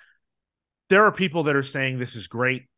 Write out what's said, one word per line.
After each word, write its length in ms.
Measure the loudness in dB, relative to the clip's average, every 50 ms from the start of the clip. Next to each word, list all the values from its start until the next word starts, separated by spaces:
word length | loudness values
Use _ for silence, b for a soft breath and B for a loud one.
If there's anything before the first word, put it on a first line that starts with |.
| b b b b b _ _ _ _ _ _ _ _ _ _ _ _ 2
There 140 | 4 6 6
are 60 | 4 4
people 320 | 2 -2 -2 -2 -2 -2
that 120 | 0 0
are 60 | 0 -2
saying 360 | -2 -4 -4 -4 -4 -4 -6
this 180 | -8 -8 -10
is 100 | -14 -14
great. 380 | -10 -6 -4 -2 -2 -2 -4 -8 _ _